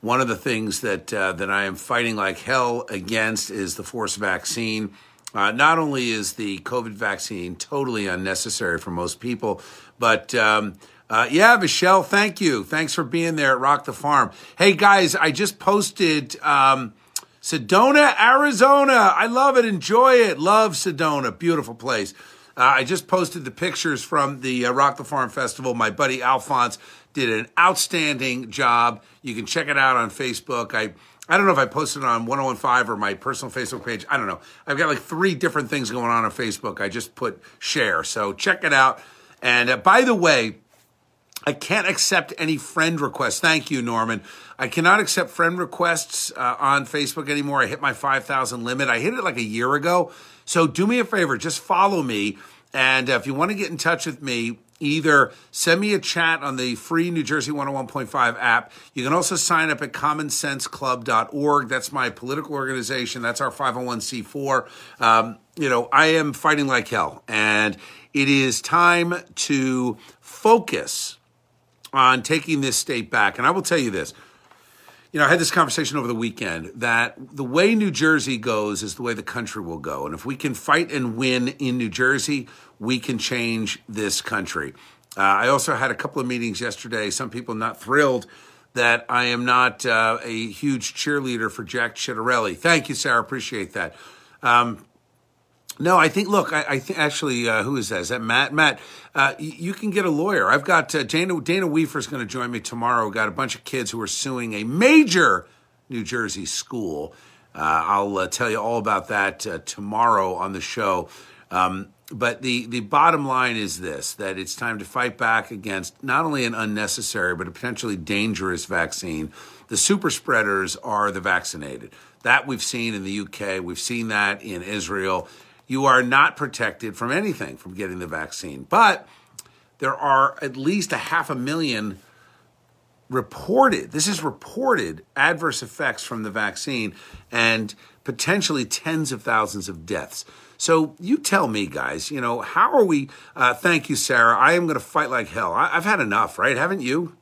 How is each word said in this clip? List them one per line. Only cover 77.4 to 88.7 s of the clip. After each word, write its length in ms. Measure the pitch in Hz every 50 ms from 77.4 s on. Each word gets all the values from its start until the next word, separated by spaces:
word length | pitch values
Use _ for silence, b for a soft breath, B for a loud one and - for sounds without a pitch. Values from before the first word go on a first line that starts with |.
| 139
way 320 | 120 127 160 185 208 226
New 160 | 214 208 196
Jersey 480 | 156 - 151 160 160 151 - 135 131 117
goes 420 | 107 123 113 107 107 104 104 90
is 140 | 104 104 87
the 80 | - 123
way 100 | 120 117
the 80 | 104
country 400 | 107 - - 123 113 104 - 110
will 160 | 95 82 82 78
go. 300 | 71 78 73 67 69 76
And 80 | 78
if 100 | 78 -
we 100 | 120 139
can 200 | 139 - 147 127
fight 360 | - - - 147 156 170 170
and 240 | - 143 127 120 110
win 340 | 113 131 131 127 127 123 123
in 280 | 139 - 143 131 123 127
New 120 | 120 110
Jersey, 580 | 90 - 127 127 139 135 135 - 147 139 120 B B B B B B B
we 180 | 104 113 131 123
can 220 | 104 - 127 110
change 580 | - - 127 123 117 117 117 113 110 104 - - _ -
this 360 | 110 104 107 101 92 - -
country. 500 | - 117 107 92 - - 85 76 67 65 b b b b b b b -
Uh, 60 | -
I 280 | 98 98 98 98 110 123
also 260 | 139 139 - - 147
had 160 | 117 135 131
a 40 | 117
couple 240 | - - 143 - 147
of 60 | 131
meetings 340 | 123 127 120 117 117 101 92
yesterday. 520 | 120 120 104 - - 117 117 113 107 104
Some 180 | 90 - 135 113
people 240 | 101 120 120 117 117
not 260 | 107 113 113 110 -
thrilled 460 | - 107 131 143 147 139 127 123 101 B B B B B B B B B